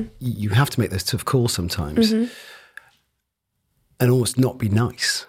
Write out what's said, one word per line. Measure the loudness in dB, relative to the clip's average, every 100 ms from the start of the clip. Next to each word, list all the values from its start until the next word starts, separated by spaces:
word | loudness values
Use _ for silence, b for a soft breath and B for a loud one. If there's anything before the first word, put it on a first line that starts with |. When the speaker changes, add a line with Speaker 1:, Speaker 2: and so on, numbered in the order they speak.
Speaker 1:
y-, | -2 -6
you | -6 -4 0
have | 2 2
to | 0
make | -2
those | -2
tough | -4 -4
calls | 0 0 2
sometimes | 0 -4 -4 -2 2 2
Speaker 2:
Mm-hmm. | 2 -2 B B B B B B _ _ _ _ _ _ _ _ _ _ 0
Speaker 1:
and | 2
almost | 4 2 2
not | 0 0
be | 0
nice, | 2 0 -2 -4 -4